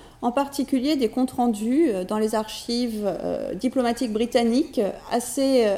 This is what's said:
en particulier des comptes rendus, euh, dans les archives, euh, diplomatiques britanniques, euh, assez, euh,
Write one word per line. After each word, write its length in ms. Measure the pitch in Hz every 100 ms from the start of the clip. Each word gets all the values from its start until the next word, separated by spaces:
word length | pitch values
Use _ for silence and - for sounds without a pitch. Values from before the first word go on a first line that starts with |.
| - -
en 120 | 240
particulier 640 | 254 277 - 254 262 269 294
des 120 | 220
comptes 220 | 254 254
rendus, 580 | - 240 208 220 277 320
euh, 160 | 190
dans 140 | 185 214
les 160 | 220
archives, 720 | 220 214 - - 240 240 214
euh, 500 | 202 - 175 175 52
diplomatiques 580 | 190 254 269 240 233 254
britanniques, 680 | 214 233 247 233 247 - -
euh, 100 | 202 - -
assez, 540 | 240 240 - 269 262
euh, 120 | 214